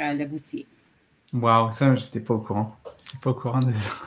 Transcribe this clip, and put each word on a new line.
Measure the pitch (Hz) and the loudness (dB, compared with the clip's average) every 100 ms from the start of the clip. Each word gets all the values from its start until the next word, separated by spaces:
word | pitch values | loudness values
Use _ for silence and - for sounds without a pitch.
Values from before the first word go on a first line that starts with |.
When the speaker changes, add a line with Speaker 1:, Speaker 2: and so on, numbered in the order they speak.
Speaker 1:
euh, | 147 | -2
Leboutier. | 147 143 151 - 165 - _ _ _ _ _ - | -2 -4 -8 -10 -12 -12 _ _ _ _ _ -6
Speaker 2:
Wow, | 123 117 113 113 | 0 4 6 4
ça, | - 139 | 2 4
j'étais | 127 - 110 | 4 0 -6
pas | - | -2
au | 110 | -2
courant. | 110 101 110 - - - - | 0 -4 -4 -8 -18 -18 -18
J'étais | - | -6
pas | 135 | -4
au | |
courant | 123 123 131 | -2 0 2
de | 127 | 2
ça. | 107 104 - | 0 -4 -8